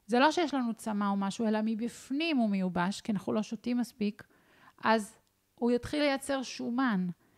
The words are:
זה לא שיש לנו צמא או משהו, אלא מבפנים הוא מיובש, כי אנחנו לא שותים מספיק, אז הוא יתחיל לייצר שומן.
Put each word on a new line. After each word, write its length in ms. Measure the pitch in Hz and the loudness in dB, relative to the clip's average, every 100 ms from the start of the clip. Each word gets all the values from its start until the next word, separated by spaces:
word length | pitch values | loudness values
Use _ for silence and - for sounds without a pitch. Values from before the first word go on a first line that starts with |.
| - | -2
זה 120 | 240 | 4
לא 140 | 294 | 4
שיש 220 | 311 311 | 4 0
לנו 200 | 269 240 | 0 -2
צמא 360 | 220 - 208 202 | -4 -4 -2 0
או 60 | 196 | 0
משהו, 300 | 196 - 226 | -2 -2 0
אלא 120 | 214 | 0
מבפנים 720 | 220 220 233 - - 269 330 285 | 0 -2 -4 -8 -6 -2 0 2
הוא 140 | 220 | 2
מיובש, 500 | 196 185 180 175 202 | 2 0 0 -2 -2
כי 120 | - | -4
אנחנו 200 | 196 - | -4 0
לא 100 | 226 | -2
שותים 360 | 208 233 - 247 | -2 -6 -4 -2
מספיק, 440 | 233 - 208 208 - _ _ _ - - | -2 -2 -4 -4 -14 _ _ _ -20 -4
אז 320 | - 220 202 - _ _ _ | 2 2 0 -14 _ _ _
הוא 160 | - 240 | -2 0
יתחיל 300 | 240 240 302 | 2 0 0
לייצר 400 | 294 269 - 269 | 2 0 -2 -4
שומן. 640 | 247 - 254 240 262 196 180 - _ | -4 -8 -4 0 2 2 0 -6 _